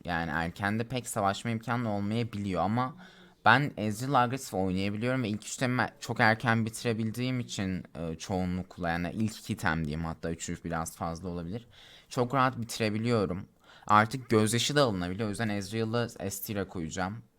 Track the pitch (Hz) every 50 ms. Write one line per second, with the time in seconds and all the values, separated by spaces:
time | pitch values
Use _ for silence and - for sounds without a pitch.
0 | - 87 87 82 85 80 71 82 82 85 - - 101 101 107 113 117 117 131 123
1 | 113 - - 110 98 98 98 - - 120 113 110 113 127 120 123 120 110 101 101
2 | 101 101 110 120 120 117 - 101 101 101 90 82 85 98 113 123 127 131 - -
3 | - - - - - - - _ - 107 117 135 143 - - - 107 107 104 110
4 | 131 135 143 123 123 120 135 131 - - 101 92 95 95 92 95 98 101 104 107
5 | 120 123 131 131 120 101 107 101 - - - - 135 123 127 123 107 - - -
6 | - - 113 - 120 110 113 113 - 120 113 113 110 110 113 - - 120 110 110
7 | 113 110 107 120 123 127 127 123 120 - - - 98 95 92 90 - - - -
8 | 85 82 80 - - - 98 90 92 90 90 92 87 - - - 87 82 82 87
9 | 87 85 - 104 110 107 - - - - 107 - - 90 80 82 80 73 78 82
10 | 82 82 82 - - 82 82 - - - 85 - - 85 82 80 82 - - -
11 | 95 85 85 80 95 90 87 87 85 85 104 120 - - - - - - - -
12 | - _ - 131 123 123 139 135 127 131 117 117 110 - - - 113 107 104 110
13 | 113 120 120 110 95 87 87 98 - - _ _ _ - - - - - 104 107
14 | 110 110 - 131 120 - 113 107 107 107 113 117 117 - 143 147 139 117 98 90
15 | 87 87 92 101 113 104 98 92 117 107 104 101 95 95 110 113 113 107 113 120
16 | 117 - - - 87 98 - - - - 107 101 95 - - 92 82 78 - 95
17 | 90 95 110 117 - _ _